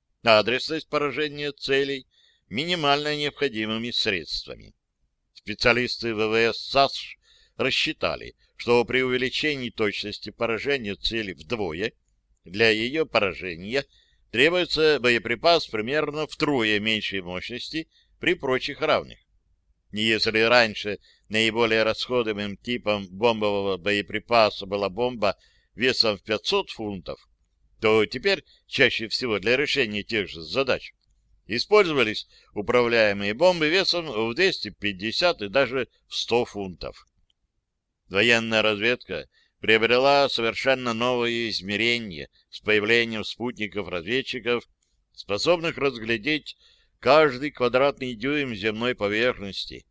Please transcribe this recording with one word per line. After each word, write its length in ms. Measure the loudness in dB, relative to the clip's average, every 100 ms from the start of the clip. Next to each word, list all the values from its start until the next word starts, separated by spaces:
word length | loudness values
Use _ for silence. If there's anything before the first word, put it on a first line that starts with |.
| _ _
адресность 680 | 4 6 6 0 -2 -8 -4
поражения 640 | -4 -2 -2 -4 -6 -10
целей 540 | -8 -2 0 0 -4 -12 _ _ _ _
минимально 680 | -6 -2 0 2 2 0 -2
необходимыми 760 | -4 -2 -2 -2 -2 -4 -4
средствами. 840 | -2 0 -2 -4 -10 -12 -16 -18 _ _ _ _ _ _
Специалисты 800 | _ -12 0 2 2 0 -4 -6
В 140 | -2 0
В 260 | 2 2
С 160 | 0 -2
саш 480 | 2 2 0 -14 -18 _ _ _ -6
рассчитали, 760 | -2 -2 -2 -2 -4 -4 -10 -20 _ -8
что 260 | 2 2 2
при 160 | 0
увеличении 680 | 0 0 -2 -2 -4 -4 -6
точности 600 | -2 -2 -2 -8 -10 -12
поражения 640 | -6 -4 -2 -2 -2 -4
цели 400 | -6 -4 -4 -6
вдвое 580 | -10 -6 -4 -4 -4 -6 -8 _ _ _ _
для 260 | -8 2 4
ее 340 | 4 0 -4
поражения 800 | 0 0 0 -2 -10 -10 -6 -6 -6 _ _ _ _
требуется 680 | 2 4 4 0 2 2 4
боеприпас 680 | 2 2 0 0 2 2 2
примерно 600 | -6 -2 -2 -2 -4 -8
втрое 540 | -4 0 2 2 2
меньшей 400 | 2 -2 -2 -6
мощности 680 | -6 -8 -8 -12 -10 -10 -10 _ _ _
при 120 | -2
прочих 480 | -2 0 -2 -4 -4
равных. 380 | 0 0 0 -12 _ _ _ _ _ _ _
И 120 | -2
если 380 | 2 2 2 2
раньше... 580 | 6 6 6 0 -8 -8 _ _ -4
Наиболее 520 | 0 2 2 2 4
расходуемым 760 | 2 0 -2 -2 0 -2 -6 -8
типом 480 | -6 -4 -2 -2 -4
бомбового 720 | 0 2 2 0 0 -2 -2
боеприпаса 880 | 0 -2 -2 -8 0 4 4 2 -6
была 240 | -4 -2
бомба 440 | -2 -4 0 -2 -2 _ _ _
весом 440 | -2 0 2 0 -2
в 40 |
пятьсот 460 | -2 -4 0 -2 -2
фунтов, 500 | -6 -8 -8 -10 -12 _ _ _ _ _ _
то 240 | 2 4
теперь 400 | 2 0 -2 -2 -4 _ _
чаще 420 | 2 4 2 -4
всего 300 | -4 -2 -2
для 180 | 2 0
решения 460 | 0 0 -2 -4
тех 260 | -4 -4 -4
же 140 | -8
задач 500 | -6 -2 -2 -2 -6 -20 _ _ _ _ -8
использовались 840 | -6 2 4 4 2 0 -2 -8 _ _
управляемые 800 | -6 2 4 4 4 4 2 -2
бомбы 380 | 2 4 4 2
весом 400 | 2 2 -2 -2
в 240 | -2 -2
двести 340 | 0 0 0 -8
пятьдесят 720 | -6 -6 -4 -4 0 0 0
и 80 | -2
даже 400 | 0 2 0 -6 _ _
в 80 |
сто 300 | -8 0 0
фунтов. 640 | 0 -4 -10 -10 -14 -14 _ _ _ _ _ _ _ _ _ _ _
Военная 500 | 2 4 4 2 2
разведка 640 | 2 0 0 -2 -4 -10 -10 _ _ _
приобрела 680 | 4 4 6 4 6 4 4
совершенно 640 | 0 -2 0 0 0 0
новые 560 | -2 0 0 0 -2 -4
измерения 800 | -6 -4 -2 0 0 -4 -12 -14 _ _
с 100 | -8
появлением 640 | 0 2 4 4 2 -2
спутников-разведчиков, 1400 | -8 -8 -8 -6 -8 -6 -6 -6 -4 -4 -4 -6 -4 -4 -4 _ _ _ _
способных 680 | -16 -6 -2 0 0 -2 -4
разглядеть 800 | -4 -4 -4 -4 -2 -4 -6 -18 _ _ _ _
каждый 520 | 4 6 6 2 -6
квадратный 600 | -2 0 2 2 0 -6
дюйм 400 | -6 -4 -2 -4
земной 400 | -4 -4 -2 -4
поверхности. 880 | -2 -2 0 0 -2 -6 -10 -12 -14 -20